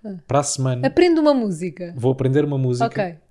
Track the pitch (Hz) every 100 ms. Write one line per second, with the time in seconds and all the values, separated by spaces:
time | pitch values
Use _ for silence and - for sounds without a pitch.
0 | 220 190 - 131 139 - 131 123 262 269
1 | 349 320 302 277 214 160 180 - 180 170
2 | 120 131 131 135 147 139 131 123 233 -
3 | 185 160 _